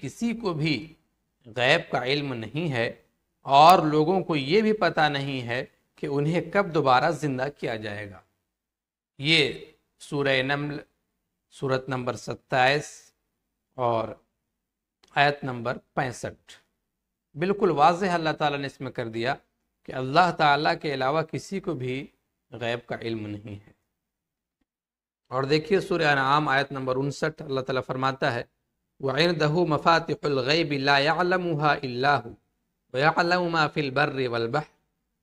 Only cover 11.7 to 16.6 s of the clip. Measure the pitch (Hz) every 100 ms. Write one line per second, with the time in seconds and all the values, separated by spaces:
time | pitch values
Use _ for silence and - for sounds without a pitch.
11.7 | 131 131 127 123 113 - 117 - 135 127
12.7 | 147 - - _ _ _ _ _ _ _
13.7 | - 120 117 110 107 _ _ _ _ _
14.7 | _ _ _ _ - 143 143 143 123 117
15.7 | 135 _ - 135 113 113 - _ -